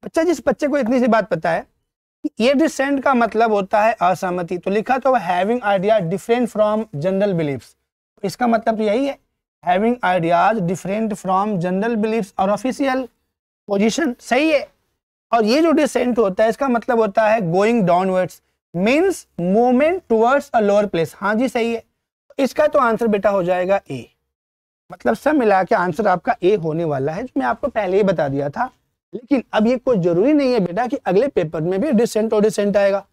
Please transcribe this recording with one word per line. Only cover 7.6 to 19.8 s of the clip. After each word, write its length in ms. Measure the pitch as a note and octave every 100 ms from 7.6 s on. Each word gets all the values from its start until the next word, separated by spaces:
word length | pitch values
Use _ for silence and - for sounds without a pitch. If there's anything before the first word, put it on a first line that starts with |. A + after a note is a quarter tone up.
| - _ _ _ _ _
तो 120 | G3
इसका 200 | - A#3+
मतलब 300 | A3+ A3+ A3
तो 60 |
यही 220 | G#3+ G#3+ C#4
है, 100 | C4+ _ _ _ _
having 320 | E3+ F#3 A3 B3 F#3
ideas 560 | F3+ E3 E3+ F#3 A3+ E3+
different 460 | F#3 F3+ G3+ A3 G3+
from 400 | F#3 F#3 G#3 G3+
general 340 | F3+ F#3 A3 A#3
beliefs 360 | A3 A3+ G3 -
or 80 | G3 G#3
official 520 | C4 - C#4 C4 B3 _ _ _ _ _ -
position, 520 | G3+ A3 G#3 D#4+ B3
सही 300 | - B3 D#4
है। 160 | D4 - _ _ _ _ _ _
और 140 | A#3 G#3+
ये 160 | C4+
जो 100 | E4
डिसेंट 480 | D4 C#4+ B3 B3 A#3+
होता 240 | G3+ F#3
है, 60 | A3
इसका 180 | A3 C#4
मतलब 320 | A#3 - A#3
होता 280 | A3 G3 A3
है 120 | A3+
going 420 | F3 F3 G#3 A#3+
downwards, 580 | F3+ E3+ F#3+ F#3 F3+ - _ _ _
means 520 | E3+ G3 C#4 F#4+ E4+ - -
movement 600 | F3 G3 A#3+ B3